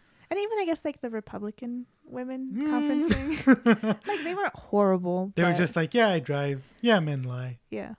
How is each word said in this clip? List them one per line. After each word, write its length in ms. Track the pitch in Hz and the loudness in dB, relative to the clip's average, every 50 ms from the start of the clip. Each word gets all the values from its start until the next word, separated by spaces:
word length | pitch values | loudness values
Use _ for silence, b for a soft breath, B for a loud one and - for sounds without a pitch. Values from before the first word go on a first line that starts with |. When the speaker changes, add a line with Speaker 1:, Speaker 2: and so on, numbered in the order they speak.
| b b b b b b | b b b b b b
Speaker 1:
And 80 | 339 392 | -4 -4
even, 220 | 403 427 453 427 | -2 -2 -2 -2
I 60 | 392 | 0
guess, 180 | 330 330 302 - | 0 -2 -2 -4
like, 160 | 302 285 - | -6 -8 -6
the 100 | - 240 | -8 -8
Republican 760 | 226 220 208 - - 196 208 208 214 - 247 240 240 247 247 - _ _ _ | -8 -8 -8 -8 -10 -10 -8 -10 -10 -10 -10 -8 -8 -8 -10 -12 _ _ _
women 460 | - 254 247 254 254 262 262 262 262 196 | -14 -10 -10 -8 -8 -8 -8 -8 -6 -4
Speaker 2:
Mm. 140 | 226 285 302 | -2 -2 0
Speaker 1:
conference 460 | 294 294 294 294 294 294 302 330 - | 0 0 2 2 2 2 2 2 2
thing. 800 | 269 269 285 320 294 - 269 262 - - 240 220 214 - 220 214 214 | 0 0 -4 -4 0 4 6 6 6 6 4 4 4 2 0 -2 -2
Speaker 2:
<laughs> 60 | - - | -2 -4
Speaker 1:
Like, 160 | 415 370 294 | -4 -4 -4
they 100 | 330 359 | -4 -4
weren't 180 | 392 403 320 - | -2 -2 -4 -4
horrible, 760 | - - - - 202 202 196 185 185 180 175 175 180 185 196 196 | -6 -8 -2 2 4 4 4 4 2 0 -2 -2 -2 -4 -4 0
Speaker 2:
They 80 | - 175 | 2 2
were 80 | 175 | 2
Speaker 1:
but 60 | 170 - | 4 2
Speaker 2:
just 200 | 180 151 - 170 | 0 0 0 -2
like, 160 | 160 160 - | -2 0 2
"Yeah, 160 | 240 233 214 | 4 4 4
I 100 | 185 165 | 4 2
drive. 440 | 131 - 143 143 143 143 139 131 131 _ _ _ | 0 -2 -2 -2 -2 -2 -4 -6 -8 _ _ _
Yeah, 180 | - 240 220 190 | 2 4 4 4
men 240 | 160 151 143 135 127 | 4 0 -2 -4 -4
lie." 360 | 127 123 123 127 127 123 - _ - | -6 -6 -6 -8 -8 -10 -12 _ -12
Speaker 1:
Yeah. 220 | - 214 - - 220 | -10 -10 -10 -10 -12